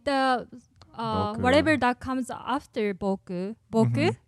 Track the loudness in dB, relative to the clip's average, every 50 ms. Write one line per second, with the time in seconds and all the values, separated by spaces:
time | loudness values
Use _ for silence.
0 | _ -2 0 2 2 2 0 0 -4 -8 -16 -20 -20 _ _ _ -20 -16 -10 -8
1 | -4 -2 -2 -2 -2 -2 -2 0 2 4 4 4 4 4 2 2 2 0 0 -2
2 | -4 -6 -4 -4 -6 -6 -8 -8 -6 -4 -4 -4 -6 _ _ -2 -2 -2 -2 -2
3 | -2 -2 -2 -4 -6 -8 -8 -6 -6 -6 -8 -12 _ _ 0 2 2 2 2 2
4 | 2 0 0 -2 _